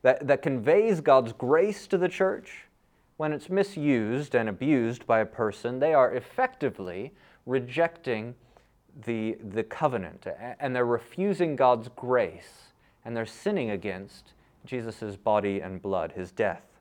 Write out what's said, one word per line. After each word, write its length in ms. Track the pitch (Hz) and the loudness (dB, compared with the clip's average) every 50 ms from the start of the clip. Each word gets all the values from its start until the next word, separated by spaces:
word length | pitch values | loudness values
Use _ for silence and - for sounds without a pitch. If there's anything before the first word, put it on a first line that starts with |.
that, 220 | - 127 131 - 151 135 | 6 4 4 4 2 2
that 120 | 143 131 | 2 2
conveys 600 | - 156 135 123 107 135 160 202 220 226 202 160 | 2 -2 -2 0 2 4 4 4 4 4 0 2
God's 320 | 143 156 135 131 123 117 | 4 6 6 6 6 2
grace 560 | 113 - 127 123 147 165 190 214 202 - - - | -6 -6 0 2 4 4 4 2 -2 -8 -4 -2
to 100 | - 180 | 0 2
the 100 | 180 175 | 2 0
church, 580 | - - 190 190 202 - - - - - - _ _ _ _ _ _ _ _ _ _ | 2 0 0 0 0 -4 -10 -16 -20 -20 -20 _ _ _ _ _ _ _ _ _ _
when 160 | - 156 151 | -6 -4 -4
it's 180 | 151 147 - - | -4 -6 -6 -2
misused 880 | 185 196 196 196 - 160 147 147 135 117 107 104 120 139 147 135 - | 0 0 0 0 -2 -2 2 4 4 4 2 0 -2 -4 -4 0 0
and 120 | 120 113 110 | 0 0 0
abused 560 | 98 87 127 147 151 127 117 113 123 - - | -4 -2 0 2 2 2 2 0 -2 -6 0
by 140 | - - 113 | 2 2 2
a 80 | 107 | 2
person, 540 | - - - 117 107 101 - - 120 123 131 | 0 -2 -2 -2 -2 -2 -4 -6 -6 -2 0
they 140 | 143 160 160 | 2 4 6
are 200 | 139 127 - - | 6 4 4 2
effectively 960 | 123 120 - - - 254 254 - - 156 127 - - 95 90 87 92 113 143 - _ _ _ _ _ _ | -4 -8 -6 -2 -2 -2 -2 -2 -4 -4 -4 -4 -6 -10 -8 -8 -10 -10 -12 -14 _ _ _ _ _ _
rejecting 920 | 123 127 135 120 120 123 156 170 165 170 - - 135 117 107 110 120 123 _ _ _ _ _ _ _ _ _ _ _ _ 151 107 | -4 -2 -2 -2 -4 0 0 0 0 -2 -8 -6 -4 -4 -4 -6 -10 -14 _ _ _ _ _ _ _ _ _ _ _ _ -12 -8
the, 340 | 117 117 113 110 110 107 - 113 101 | -6 -4 -2 -2 -4 -6 -6 -10 -6
the 100 | 95 110 | -6 -6
covenant, 640 | 110 - - - 160 147 127 107 90 78 85 - - | -6 -6 -6 -2 -2 -2 -2 -2 -8 -8 -14 -12 -12
a-, 340 | 92 - - - 123 123 _ | -12 -12 -10 -12 -14 -12 _
and 140 | 143 135 127 | -6 -4 0
they're 100 | 123 123 | 0 0
refusing 680 | 120 120 113 - - - - 190 208 190 151 180 160 147 | 0 0 -2 -4 -10 -6 -4 -2 -2 0 0 -2 -2 2
God's 340 | 131 135 127 123 113 113 120 - | 4 4 4 4 4 -2 -12 -14
grace, 760 | - - 123 127 123 107 85 - - - - - - - _ _ _ _ _ _ _ _ | -10 -2 0 2 2 2 0 -6 -14 -20 -20 -20 -20 -20 _ _ _ _ _ _ _ _
and 120 | 117 117 | -8 -6
they're 100 | 117 113 | -6 -6
sinning 440 | 110 - - - 202 208 185 127 110 | -8 -10 -6 -4 -2 -2 -2 -2 -2
against 600 | 104 92 85 104 92 92 98 - - - _ - _ _ _ _ _ _ - | -4 -4 -6 -8 -8 -8 -12 -16 -20 -20 _ -20 _ _ _ _ _ _ -14
Jesus' 500 | - 131 127 113 113 107 - 113 107 98 | -8 -8 -6 -6 -8 -10 -8 -10 -10 -10
body 440 | 98 _ 113 107 107 98 101 98 98 | -4 _ 2 2 2 2 0 -2 -4
and 200 | 78 92 95 90 | -6 -8 -12 -8
blood, 300 | - 101 95 90 82 82 | -6 -4 -2 -2 -4 -6
his 200 | - 95 92 87 | -8 -10 -10 -10
death. 320 | _ - 110 98 85 - - _ _ _ | _ -2 -2 -2 -2 -6 -12 _ _ _